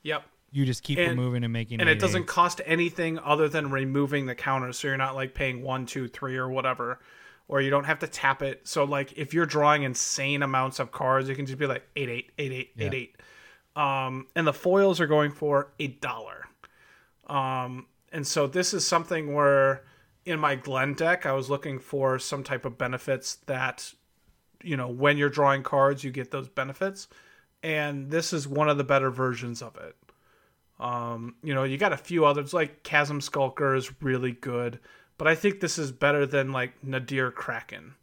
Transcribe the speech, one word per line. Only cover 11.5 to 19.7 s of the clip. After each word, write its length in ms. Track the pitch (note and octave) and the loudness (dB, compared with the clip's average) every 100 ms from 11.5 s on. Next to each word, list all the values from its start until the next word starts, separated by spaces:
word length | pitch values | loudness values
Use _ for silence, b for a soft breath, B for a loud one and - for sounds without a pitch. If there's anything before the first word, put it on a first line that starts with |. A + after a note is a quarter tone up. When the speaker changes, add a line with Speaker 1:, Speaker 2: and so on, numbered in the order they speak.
| C3+ | -2
Speaker 1:
be 80 | D3 | -2
like, 200 | A#2 _ - | -2 _ -6
"Eight 140 | B2 | -6
eight, 220 | A#2+ - - | -6 -10 -8
eight 140 | C#3 | -6
eight, 200 | B2+ C3 A2+ | -6 -10 -4
Speaker 2:
Yeah. 120 | A2 | -4
Speaker 1:
eight 60 | |
eight." 220 | C3 A#2+ - B B B B B D3+ | -4 -8 -18 B B B B B -2
Um, 480 | C#3+ C3+ C3 C3 C3+ E3 | 0 0 -2 -6 -6 0
and 120 | D#3 | 0
the 60 | |
foils 460 | C#3 F3+ F#3+ G3 E3+ | 2 4 6 6 4
are 60 | D#3 | 4
going 240 | D3+ D3 | 4 4
for 400 | C#3+ D3+ C#3 C#3 - | 0 2 2 0 -8
a 80 | C#3+ | -8
dollar. 600 | - C#3 A2+ G#2 D2+ - _ b b b b b b - | -6 -8 -8 -12 -14 -18 _ b b b b b b -4
Um, 580 | C#3 C3 C3 B2+ B2+ - _ _ | -2 0 -2 -4 -10 -16 _ _
and 140 | D#3+ C#3 | -8 -2
so 220 | D#3+ C#3 | 0 2
this 260 | F3+ F3+ | 2 0
is 140 | F#3+ - | 0 2
something 480 | E3+ D#3+ E3 D3 C#3+ | 0 0 -4 -2 2
where 480 | C#3+ C#3 C3+ | 6 6 4